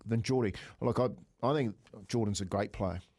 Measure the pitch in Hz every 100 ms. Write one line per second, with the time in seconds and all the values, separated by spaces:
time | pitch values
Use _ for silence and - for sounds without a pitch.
0 | 107 113 110 131 107 - - - 123 117
1 | 127 95 - _ 123 151 117 98 - 107
2 | 95 120 104 98 92 101 104 - 95 90
3 | -